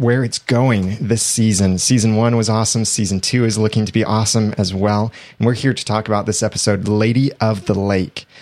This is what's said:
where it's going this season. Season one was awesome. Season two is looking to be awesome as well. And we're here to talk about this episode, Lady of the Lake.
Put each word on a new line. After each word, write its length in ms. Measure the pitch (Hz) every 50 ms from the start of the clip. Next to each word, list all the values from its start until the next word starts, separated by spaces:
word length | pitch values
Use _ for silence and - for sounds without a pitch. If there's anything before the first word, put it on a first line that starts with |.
where 220 | 123 117 120 131
it's 160 | 127 117 - -
going 580 | - - 127 120 131 131 113 98 92 92 107 110
this 240 | 120 104 117 110 -
season. 540 | - - 120 110 110 101 92 98 95 92 87
Season 360 | - - 127 117 104 113 107
one 220 | 107 117 120 120
was 120 | 113 107 110
awesome. 360 | 110 110 110 - - 113 110
Season 340 | - - - 104 92 98 92
two 260 | - - - 123 120
is 140 | 113 101 110
looking 260 | 110 104 - 113 107
to 60 | 101
be 120 | - 113 104
awesome 500 | - 107 110 110 - - 113 107 107 -
as 160 | - 101 90
well. 380 | 95 95 101 104 104 104 110 110 - - - - - -
And 60 | 110
we're 80 | 120 123
here 200 | 110 - 135 117
to 100 | - -
talk 220 | - 107 110 107
about 200 | 110 107 104 98
this 180 | 107 101 - 113
episode, 420 | 104 - - - 110 101 95 -
Lady 460 | 104 107 107 110 117 117 131 135 139 - -
of 260 | 113 110 110 98 -
the 80 | - 101
Lake. 500 | 98 98 101 98 95 90 - - - - _ - -